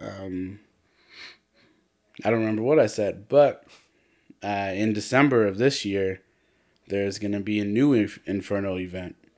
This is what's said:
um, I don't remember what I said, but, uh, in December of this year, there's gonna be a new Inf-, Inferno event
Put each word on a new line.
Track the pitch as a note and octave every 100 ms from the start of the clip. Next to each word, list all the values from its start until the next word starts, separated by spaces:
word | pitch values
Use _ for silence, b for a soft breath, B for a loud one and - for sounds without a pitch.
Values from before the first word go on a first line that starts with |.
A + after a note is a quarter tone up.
um, | G#2 G2 F#2+ F#2 F#2 G#2 _ _ B B B B B B _ b b b b _ _ - G#2+
I |
don't | A2+
remember | A2 G#2+
what | A#2+ D#3
I | G#2+
said, | - G2+ F2+ G#2
but, | C#3 C#3 - - b b b b b b -
uh, | G2+ G2+ G2
in | F#2+ A2
December | G#2+ - C3 C#3+ B2 G2+
of | G2
this | C3 C3+ G#2
year, | G2 F#2+ F#2+ _ _ _ _ _ _ -
there's | G2 G2+ G2
gonna | G2+ G2+
be | G2 G#2
a | G2+
new | G#2+ C#3+
Inf-, | B2 G2+ - -
Inferno | G2 - G2+ G2 F#2
event | F2+ F#2 F2+ - _